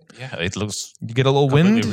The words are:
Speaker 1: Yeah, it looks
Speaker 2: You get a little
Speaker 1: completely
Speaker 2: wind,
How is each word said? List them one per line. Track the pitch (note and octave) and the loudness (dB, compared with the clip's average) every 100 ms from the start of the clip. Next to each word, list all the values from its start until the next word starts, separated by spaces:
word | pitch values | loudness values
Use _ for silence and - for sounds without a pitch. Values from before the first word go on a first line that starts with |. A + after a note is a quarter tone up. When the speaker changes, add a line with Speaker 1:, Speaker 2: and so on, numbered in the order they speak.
| _ - | _ -18
Speaker 1:
Yeah, | C3 - | -14 -8
it | F2 F#2+ | -8 -6
looks | G#2 - - - | -8 -10 -14 -16
Speaker 2:
You | A2+ A#2 | -8 0
get | C3 | 2
a | |
little | C#3 C#3+ | 4 4
Speaker 1:
completely | C#3+ F#3 A3+ | 4 4 2
Speaker 2:
wind, | A3 | 0